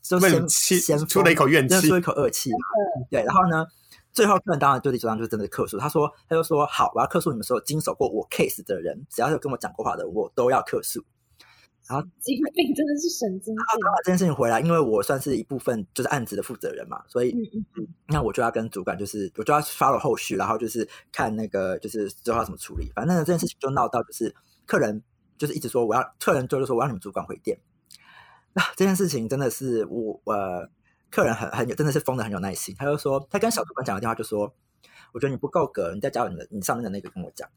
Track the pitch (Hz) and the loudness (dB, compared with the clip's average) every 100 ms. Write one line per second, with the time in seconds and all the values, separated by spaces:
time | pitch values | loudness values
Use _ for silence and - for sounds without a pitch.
0 | - 180 185 165 170 - - 185 - 151 | 0 4 6 6 4 0 4 2 2 0
1 | 156 190 175 160 139 156 131 185 156 180 | 2 4 6 6 6 6 6 6 6 4
2 | 175 - 131 - - - - - 370 659 | 2 0 0 0 -4 -4 -2 -2 0 -2
3 | 127 - - 185 185 160 160 _ _ - | -2 -2 2 4 4 2 -2 _ _ -20
4 | _ - 208 196 - 160 143 131 139 123 | _ 2 6 6 4 2 4 4 2 0
5 | 113 110 113 110 98 - 101 101 143 160 | 0 -2 -2 -2 -4 -4 -4 -2 -2 2
6 | 147 - _ 165 160 151 147 - 120 113 | 0 -2 _ 0 2 2 2 2 0 2
7 | 127 175 160 120 104 123 - 151 - - | 2 2 0 -4 -2 -2 0 -2 -2 0
8 | - 107 - - 160 - - - 85 76 | 0 -2 -6 -2 -2 -2 -6 -4 -4 -8
9 | 135 - 120 151 147 127 - - 127 85 | -10 -2 0 0 -2 -6 -6 -4 -4 -4
10 | - 92 - - 123 131 - - - - | -4 -4 -4 2 2 2 0 -4 -4 -8
11 | - _ _ _ - _ _ _ - 127 | -10 _ _ _ -20 _ _ _ -6 -6
12 | 180 _ - 247 294 - 294 277 294 294 | -6 _ -6 -2 -2 0 0 0 0 0
13 | 339 - 220 185 - 220 220 220 202 - | -4 -2 -4 -4 -6 -6 -2 0 2 0
14 | - 180 185 143 117 113 160 170 135 107 | 2 2 4 4 2 4 4 4 4 2
15 | 101 139 135 127 113 131 - 127 190 - | 2 0 0 -2 -2 -4 -2 -2 -4 -4
16 | 123 143 113 98 - 127 - 95 - - | 0 0 -2 -6 -6 -6 -6 -8 -10 -12
17 | - 123 123 240 220 220 202 - 165 - | -6 0 0 0 -4 -8 -8 -10 -12 -14
18 | - 151 113 98 117 117 110 101 90 92 | -2 0 0 0 0 0 -4 -6 -6 -4
19 | 101 107 95 - 110 151 151 - 139 123 | -6 -6 -6 -6 2 2 0 2 2 4
20 | 143 - - - - 110 117 117 107 - | 2 0 0 -2 0 0 -2 -2 -4 -6
21 | _ - 113 110 110 98 95 92 107 110 | _ -4 -2 -2 -4 -2 -2 -2 -6 -4
22 | 101 - - 113 113 92 - - - - | -4 -6 -2 0 0 -6 -10 -8 -8 -4
23 | 127 180 156 170 175 - 135 135 123 120 | 0 2 2 0 0 -4 -2 0 0 0
24 | 113 - 110 - _ _ - 208 120 107 | -4 -4 -6 -6 _ _ 0 2 2 -2
25 | - _ _ _ 147 151 120 123 117 113 | -10 _ _ _ -6 -4 -2 0 2 2
26 | 127 _ - 160 127 139 135 117 139 104 | 0 _ 0 2 2 -2 0 0 0 -2
27 | 101 95 90 - - 101 _ _ _ - | -6 -8 -8 -8 -6 -6 _ _ _ -20
28 | _ - - - _ - - - 190 185 | _ -20 -20 -20 _ -2 -2 2 2 2
29 | 190 143 113 135 135 - 135 117 104 117 | 0 0 -2 0 -2 -2 -2 -2 -2 -4
30 | 110 98 - 104 95 90 87 _ _ _ | -6 -6 -4 -2 -2 -6 -8 _ _ _
31 | _ - 131 113 117 117 123 135 151 143 | _ 0 2 0 -4 -4 -4 -2 0 0
32 | - 127 110 98 98 90 - 92 139 147 | 0 -2 -4 -4 -4 -6 -10 -6 -4 -2
33 | 147 135 139 202 220 233 - - 127 98 | -2 -2 -2 0 0 0 -4 -6 -4 -4
34 | 113 113 110 104 104 _ _ _ _ - | -2 -4 -4 -2 -2 _ _ _ _ -20
35 | - 120 139 131 143 180 156 - 87 92 | -16 -4 -4 -2 -2 0 0 -2 -4 -2
36 | 139 120 113 87 - 104 92 120 117 98 | -4 -2 -4 -4 -10 -8 -4 -4 -4 -8
37 | - - - - - | -10 -12 -12 -12 -18